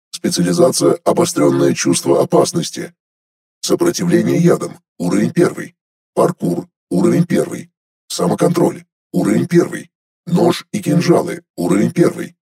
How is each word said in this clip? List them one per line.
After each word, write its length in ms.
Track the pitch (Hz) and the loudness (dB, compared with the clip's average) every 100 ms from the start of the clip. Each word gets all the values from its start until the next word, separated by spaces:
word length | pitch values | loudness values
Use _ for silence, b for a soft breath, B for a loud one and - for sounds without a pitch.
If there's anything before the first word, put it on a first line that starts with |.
| _ | _
Специализация 840 | - 190 180 175 175 131 - - - - | -8 -4 -2 0 2 2 4 0 0 -2
"Обострённое 720 | - - - 147 135 - - | 0 0 2 2 2 0 0
чувство 480 | - - - - | -2 -2 0 0
опасности". 720 | - 175 - 175 - - 170 _ _ _ _ _ _ _ | 2 2 2 -2 -6 -10 -14 _ _ _ _ _ _ _
Сопротивление 760 | - - - - 175 175 - - | -4 0 0 0 0 2 2 2
ядам. 400 | 170 - - - _ - | 2 2 -2 -12 _ -8
Уровень 340 | 175 196 175 | -2 0 0
первый. 440 | 175 147 - - _ _ _ _ - | 2 0 -2 -14 _ _ _ _ -2
Паркур. 520 | 175 - 170 175 - _ - | 0 0 -4 -4 -8 _ -4
Уровень 380 | 175 175 175 170 | 0 2 2 2
первый. 420 | - - - - _ _ _ - | 0 -2 -8 -14 _ _ _ -14
Самоконтроль. 760 | - - - 170 175 - - - _ _ | -4 -2 2 0 2 0 -2 -18 _ _
Уровень 340 | 175 196 208 175 | -4 0 0 2
первый. 440 | 170 - - - _ _ _ - | 2 0 -6 -14 _ _ _ -4
Нож 400 | 175 - - - | 0 2 0 -6
и 100 | 208 | -6
кинжалы. 640 | 147 170 180 160 - - _ - | 0 0 2 2 0 -10 _ -6
Уровень 360 | 175 190 - | -2 0 0
первый. 440 | - 180 - - _ _ | 2 0 0 -14 _ _